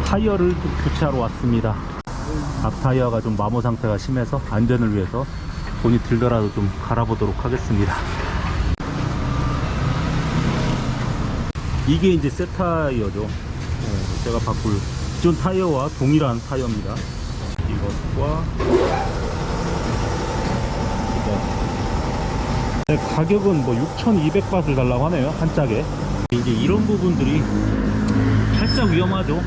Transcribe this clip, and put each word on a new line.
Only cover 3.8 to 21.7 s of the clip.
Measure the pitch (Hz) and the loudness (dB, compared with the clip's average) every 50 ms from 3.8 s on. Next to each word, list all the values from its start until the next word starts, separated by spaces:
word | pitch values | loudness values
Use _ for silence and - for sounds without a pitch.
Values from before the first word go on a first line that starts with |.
| - 110 104 98 | 0 0 0 0
심해서 | - - 131 127 117 - - - - - | 0 -2 0 0 0 0 -2 -4 -2 -2
안전을 | 110 107 117 117 127 120 117 110 104 | 0 2 4 4 4 2 2 2 2
위해서 | 104 92 90 - 120 139 - - - - - - - - - - - - | 0 0 -2 -2 -4 -4 -4 -6 -8 -8 -6 -6 -6 -6 -6 -4 0 2
돈이 | 117 117 117 - | 2 2 2 2
들더라도 | - 123 113 123 123 117 113 107 101 - | 2 2 2 4 2 2 2 2 0 0
좀 | - 101 98 95 - - | 0 -2 -2 -2 -4 -2
갈아보도록 | - 117 117 117 110 110 98 87 - - - - | 0 0 0 2 0 0 0 0 -2 -2 -2 -2
하겠습니다. | - 123 120 - - - 104 101 92 - - - - - - - - - - - - - - - - - - - - - - - - - - - - - - - - - - - - - - - - - - - - - - - - - - - - - - - - - - - - - - - - - - - - - - - - - - - - - - - | -2 -2 -2 -2 0 2 2 2 0 0 -2 -4 -4 -4 -4 -4 -2 -2 -2 -2 -2 0 0 0 0 0 0 -2 -4 -4 -4 -2 -2 -2 -2 -2 -2 -2 0 0 0 -2 -2 -2 -2 -2 -2 0 0 0 0 -2 0 0 0 -2 0 0 0 0 0 0 0 0 0 0 0 0 -2 -2 -2 -2 -2 -2 -2 -2 -2 -2 -2 -2 -2 -4 -4 -4 -2 -2 0 2
이게 | 127 151 165 175 190 180 | 2 2 4 4 4 4
이제 | 165 139 139 | 4 2 0
새 | - - 180 | -2 -2 -6
타이어죠. | 170 - - 185 175 165 160 156 143 131 113 104 95 92 101 | -4 -2 -2 -2 0 0 0 0 0 0 0 -2 -2 -2 -4
어, | 107 104 - - - - - - - - - - - - - - - - - - - | -4 -4 -6 -6 -6 -8 -8 -6 -4 -4 -4 -4 -2 -2 -2 -2 -2 -2 -4 -4 -2
제가 | 123 117 113 | -2 -2 -2
바꿀 | - 117 113 - - 110 104 101 - - - - - - - | 0 -2 -2 0 0 0 0 0 -2 -4 -4 -4 -4 -4 -4
기존 | - - 170 160 | 2 2 2 2
타이어와 | - 139 190 185 185 185 175 151 131 135 151 - - | 2 0 0 0 2 2 2 2 0 0 -2 -2 0
동일한 | 135 135 151 156 151 131 117 117 110 - | 2 4 4 4 4 2 0 -2 -4 -4
타이어입니다. | 139 131 127 117 110 104 92 95 110 127 - - - - - - - - - - - - - - | -4 -4 -2 -2 -4 -4 -4 -4 -6 -6 -6 -6 -6 -8 -6 -6 -6 -6 -6 -6 -4 -4 -2 -2
이것과 | - - 147 - - - - - - - 147 147 156 160 165 - - - - - - 370 - - - - - - - - - - - - - - - 175 170 175 170 170 - - - - - - - - - - - - - - - - - - - - - - - - - - - | -2 -2 -2 -2 -4 -4 -4 -2 -2 0 0 0 0 -2 -2 -2 -2 -2 0 2 4 4 4 2 0 0 -2 -2 -2 -2 -2 -2 -2 -4 -2 -2 -2 -2 -2 -2 -2 -2 -2 -2 0 0 0 0 -2 -2 -2 -2 -2 -2 -2 -2 -2 -2 -2 -2 -2 -2 -2 -2 -2 -2 -2 -2 -2
이거. | - - 107 104 101 - - - - - 87 | -2 0 0 -2 -2 -2 -2 -2 -2 -2 -2